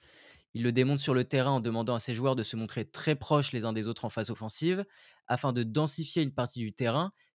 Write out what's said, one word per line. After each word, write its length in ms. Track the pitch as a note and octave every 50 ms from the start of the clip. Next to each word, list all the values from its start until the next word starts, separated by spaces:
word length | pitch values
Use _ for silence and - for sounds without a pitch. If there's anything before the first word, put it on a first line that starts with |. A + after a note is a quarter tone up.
| _ - - - - - - - _ _ -
Il 80 | A2+
le 100 | A#2 A#2+
démontre 300 | A#2+ B2+ B2+ C3+ C#3+ C#3
sur 140 | C#3+ - B2+
le 80 | B2+ B2
terrain 300 | - - C3+ C3 C#3 C#3
en 60 | B2+
demandant 360 | A2 A#2 A2+ A2+ A2+ A2+ A#2+
à 40 | A2+
ses 140 | - - A#2+
joueurs 220 | A2 B2+ C3+ C3
de 80 | B2+ A2
se 120 | - -
montrer 300 | A2 A2+ G#2+ - A#2+ G#2+
très 300 | - - - - D#3+ D3+
proches 360 | C#3+ - - D3+ D3 C#3 -
les 140 | - A#2+ G#2+
uns 80 | A#2 A2
des 140 | A2 G#2+
autres 180 | A2+ A#2 - -
en 40 | A2+
phase 200 | - - G#2+ G#2+
offensive, 560 | A2+ - A2 G#2+ - - D#3 E3+ F#3 F#3+ G3 G3 _ - - - - _ _
afin 260 | - A#2+ B2+ - C#3
de 120 | A#2+ A#2+ A#2
densifier 580 | A2+ G#2+ D3+ D#3 D3+ - - D#3+ - - E3+
une 120 | D#3 C3+ -
partie 260 | - B2 B2 - B2
du 140 | A2+ G#2+ -
terrain, 380 | - B2 A#2 A#2 D3 F3 G3 - _ _ _ _